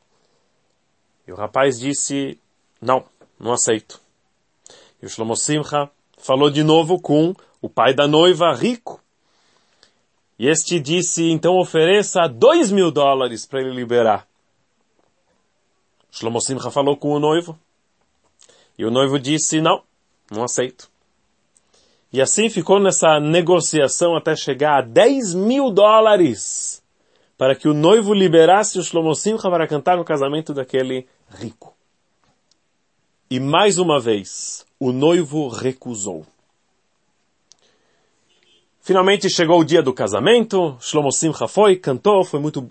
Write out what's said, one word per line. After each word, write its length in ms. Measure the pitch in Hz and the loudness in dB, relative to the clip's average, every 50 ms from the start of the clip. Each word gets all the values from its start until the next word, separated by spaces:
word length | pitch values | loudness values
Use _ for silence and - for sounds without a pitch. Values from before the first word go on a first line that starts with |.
| _ _ _ _ _ _ _ _ _ _ _ _ _ _ _ _ _ _ _ _ _ _ _ _ _ | _ _ _ _ _ _ _ _ _ _ _ _ _ _ _ _ _ _ _ _ _ _ _ _ _
E 60 | - | -20
o 40 | 90 | -14
rapaz 420 | 95 107 104 - 131 139 143 123 117 | -12 -12 -4 -2 0 0 0 -2 -4
disse: 580 | 123 139 139 - - - 139 139 139 139 - - _ _ _ _ _ _ _ _ | -6 -8 -6 -6 -6 -6 -6 -8 -8 -8 -12 -16 _ _ _ _ _ _ _ _
"Não, 240 | 113 120 131 123 - _ _ _ _ _ _ - | -2 -2 -2 -2 -4 _ _ _ _ _ _ -10
não 140 | - 113 | -6 -6
aceito." 480 | 123 123 - 127 113 110 - - - - _ _ _ _ _ _ _ _ _ _ _ _ _ - - - _ _ _ _ | -4 -2 -2 -2 -2 -4 -6 -10 -20 -20 _ _ _ _ _ _ _ _ _ _ _ _ _ -20 -20 -20 _ _ _ _
E 40 | - | -18
o 20 | - | -14
Shlomo 260 | - - 113 113 113 | -10 -8 -6 -6 -4
Simcha 560 | - - - 151 151 143 - 147 147 143 143 _ _ _ _ _ | -4 -4 -2 -4 -4 -4 -4 -4 -4 -4 -6 _ _ _ _ _
falou 320 | _ - - 131 135 143 147 | _ -4 -2 0 2 2 2
de 140 | 139 151 | 2 2
novo 380 | 151 156 156 165 160 156 185 175 | 2 4 4 4 4 2 -2 -4
com 340 | - - 147 151 160 175 190 - _ _ _ _ | -2 0 2 2 2 0 -2 -8 _ _ _ _
o 80 | - 107 | -16 -6
pai 240 | - 123 113 131 | -2 2 2 2
da 140 | 135 139 143 | 4 2 2
noiva, 480 | 147 151 156 170 185 175 151 170 165 135 | 4 4 4 6 4 4 4 2 0 0
rico. 480 | 117 160 226 247 - _ - - - _ _ _ _ _ _ _ _ _ _ _ _ _ _ _ _ _ _ _ _ _ _ _ _ _ _ _ - | 0 -2 -4 -4 -6 _ -18 -20 -20 _ _ _ _ _ _ _ _ _ _ _ _ _ _ _ _ _ _ _ _ _ _ _ _ _ _ _ -4
E 80 | 110 | -2
este 320 | 143 160 160 - - 175 170 | 0 0 0 -2 -4 -4 -4
disse: 500 | 131 143 170 180 160 151 - 165 165 165 | -2 -2 -2 -2 -2 -4 -4 -2 -2 -2
"Então 300 | 160 156 - 170 185 185 | -2 0 0 0 0 0
ofereça 680 | 175 - - 160 156 175 196 208 196 - - 185 165 156 | 0 -2 0 0 2 2 2 2 0 0 0 0 0 0
dois 420 | 117 113 202 269 330 349 285 190 | 0 2 4 4 4 4 2 2
mil 220 | 202 196 185 165 | 2 2 0 0
dólares 520 | 123 147 143 139 139 131 127 123 117 107 - | 0 2 2 2 2 0 -2 -4 -6 -10 -12
para 160 | - 135 135 | -10 -8 -6
ele 140 | 131 131 127 | -6 -6 -8
liberar." 540 | 127 123 113 120 120 117 110 101 98 - _ _ _ _ _ _ _ _ _ _ _ _ _ _ _ _ _ _ _ _ _ _ _ _ _ _ _ _ _ _ _ _ _ _ _ _ _ | -8 -6 -2 0 2 2 2 0 0 -4 _ _ _ _ _ _ _ _ _ _ _ _ _ _ _ _ _ _ _ _ _ _ _ _ _ _ _ _ _ _ _ _ _ _ _ _ _
Shlomo 300 | - - 110 113 117 117 | -16 -10 -8 -6 -4 -4
Simcha 300 | - - 135 120 - 120 | -4 -6 -6 -8 -8 -6
falou 260 | - 143 139 143 147 | -4 -2 0 0 -2
com 140 | 143 - 147 | -2 -2 -2
o 60 | 147 147 | -2 0
noivo. 400 | 147 151 156 170 170 170 160 - _ _ _ _ _ _ _ _ _ _ _ _ _ _ _ _ _ _ _ _ _ _ _ - | 0 0 0 0 -2 -6 -12 -20 _ _ _ _ _ _ _ _ _ _ _ _ _ _ _ _ _ _ _ _ _ _ _ -8
E 60 | 101 | -6
o 60 | 113 | -2
noivo 280 | 120 131 139 135 139 143 | 0 0 2 2 0 -2
disse: 420 | 120 135 156 151 - - 160 156 | -2 -2 -2 -2 -2 -2 -2 0
"Não, 220 | 156 165 190 - - _ _ _ _ _ _ _ _ _ | 2 2 0 0 -4 _ _ _ _ _ _ _ _ _
não 140 | 104 107 120 | -8 -8 -6
aceito." 460 | 123 - 135 127 127 - - - _ _ _ _ _ _ _ _ _ _ _ _ _ _ _ _ _ _ _ _ _ _ _ _ _ | -4 -4 -4 -4 -6 -8 -14 -20 _ _ _ _ _ _ _ _ _ _ _ _ _ _ _ _ _ _ _ _ _ _ _ _ _
E 80 | - 127 | -2 0
assim 300 | 131 - - 202 220 226 | 0 0 0 0 0 0
ficou 280 | 214 185 156 - 190 202 | -2 -4 0 2 2 4
nessa 400 | 196 190 160 - 180 160 156 151 | 4 2 2 2 4 4 4 2
negociação 960 | 147 151 160 180 170 165 180 170 156 - 156 151 139 123 - - 175 170 165 | 2 0 0 0 2 2 2 2 0 0 0 0 0 0 0 0 0 0 0
até 220 | 151 - 165 156 | -2 -2 -4 -4
chegar 420 | - - 151 135 127 147 151 147 135 | -4 -4 -6 -4 -2 0 2 2 0
a 40 | |
dez 520 | 120 113 117 170 208 262 277 269 240 185 170 | 0 2 2 4 4 4 2 0 -2 -4 -4
mil 360 | 185 196 220 262 277 277 254 | -2 0 0 0 0 0 0
dólares 1120 | 185 196 208 214 220 220 220 214 208 190 170 135 107 - - - - - - - - - _ _ _ _ _ _ _ _ _ _ _ - | 2 4 6 6 6 6 6 6 4 4 4 2 0 -4 -8 -10 -10 -10 -10 -10 -12 -14 _ _ _ _ _ _ _ _ _ _ _ -2
para 180 | 131 131 135 | 0 0 0
que 100 | - - | 0 0
o 80 | 151 151 | 0 0
noivo 380 | 147 151 175 214 233 202 202 | 2 4 4 4 4 2 0
liberasse 640 | 214 196 190 175 156 165 160 165 185 208 214 - - 185 | 2 2 2 4 6 6 6 6 4 4 2 0 -4 -6
o 60 | 165 | -6
Shlomo 300 | - - 165 160 160 147 | -4 -4 -2 -2 -2 -2
Simcha 360 | - - 208 220 214 214 185 | -2 -2 -4 -4 -2 -2 -2
para 160 | 175 165 160 | -2 -2 -2
cantar 300 | 151 151 143 - 180 180 | -2 -4 -2 0 0 0
no 80 | 175 165 | 0 -2
casamento 480 | - 156 143 135 139 147 160 151 - | -4 -2 -2 -2 -2 -4 -6 -6 -6
daquele 560 | 147 139 131 - - 131 131 127 131 127 127 _ _ _ _ _ | -8 -8 -6 -4 -4 -4 -2 -4 -6 -8 -10 _ _ _ _ _
rico. 460 | - - - 110 - _ - - _ _ _ _ _ _ _ _ _ _ _ _ _ _ _ _ _ _ _ _ _ _ _ _ _ _ _ _ _ _ _ - | -18 -16 -16 -16 -16 _ -20 -20 _ _ _ _ _ _ _ _ _ _ _ _ _ _ _ _ _ _ _ _ _ _ _ _ _ _ _ _ _ _ _ -8
E 100 | 131 127 | -6 -4
mais 380 | 135 139 156 175 208 208 175 175 | -2 0 2 2 2 2 2 0
uma 200 | 180 165 147 135 | 0 0 0 0
vez, 680 | 113 117 107 104 90 - - - - - - - - _ _ - | 0 0 -2 -2 -4 -10 -14 -14 -14 -14 -14 -16 -18 _ _ -6
o 140 | 135 127 | -4 -4
noivo 560 | 127 131 143 165 175 180 165 131 147 156 147 123 | -2 0 2 2 2 2 0 -4 -6 -6 -6 -6
recusou. 800 | 113 101 117 131 127 - - 123 117 104 101 101 87 78 78 _ _ _ _ _ _ _ _ _ _ _ _ _ _ _ _ _ _ _ _ _ _ _ _ _ _ _ _ _ _ _ _ _ _ _ _ _ _ _ _ _ _ _ _ _ _ _ _ _ _ _ | -6 -6 -6 -6 -6 -8 -10 -14 -12 -10 -10 -10 -10 -12 -14 _ _ _ _ _ _ _ _ _ _ _ _ _ _ _ _ _ _ _ _ _ _ _ _ _ _ _ _ _ _ _ _ _ _ _ _ _ _ _ _ _ _ _ _ _ _ _ _ _ _ _
Finalmente 480 | _ - 185 190 185 196 202 - - 180 | _ 0 2 2 4 4 2 2 0 -2
chegou 280 | - - 170 160 175 170 | 0 0 2 4 4 4
o 60 | 160 | 4
dia 180 | 135 165 165 | 4 2 2
do 120 | 135 131 123 | 2 0 -2
casamento, 800 | - 120 101 104 98 123 190 240 240 220 226 202 190 175 147 131 120 | -2 -4 -2 -2 0 2 2 4 2 2 0 -2 -2 -2 -4 -6 -10
Shlomo 300 | - - - 151 147 135 | -10 -4 -2 -2 -2 -2
Simcha 380 | - - 160 160 143 - 123 - | -2 -2 -2 -4 -2 -4 -6 -2
foi, 280 | - 190 214 208 185 | 0 2 4 4 2
cantou, 460 | 180 - 151 131 120 - 208 208 190 175 | 2 -2 -4 -4 -2 0 2 2 2 0
foi 160 | - - 143 | 0 -4 -6
muito 300 | 147 151 - 143 123 110 | -6 -6 -6 -8 -10 -10